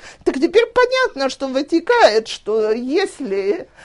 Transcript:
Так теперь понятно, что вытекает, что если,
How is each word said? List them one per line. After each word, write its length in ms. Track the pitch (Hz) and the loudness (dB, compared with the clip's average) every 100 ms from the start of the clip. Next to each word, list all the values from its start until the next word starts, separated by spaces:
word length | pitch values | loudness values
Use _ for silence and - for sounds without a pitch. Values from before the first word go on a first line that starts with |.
| - - | -20 -6
Так 120 | - 262 | -4 0
теперь 320 | 330 427 466 | 2 2 2
понятно, 640 | 494 494 523 508 269 269 | 2 2 2 -2 -2 -4
что 180 | - 269 | -4 -4
вытекает, 800 | 262 294 330 339 480 240 220 220 | -4 0 -2 2 4 4 4 -2
что 440 | - - 220 214 | -10 -4 -2 0
если, 960 | 233 254 339 381 - 240 196 196 359 - _ | -2 -2 -2 -2 -6 -6 -4 -2 -4 -6 _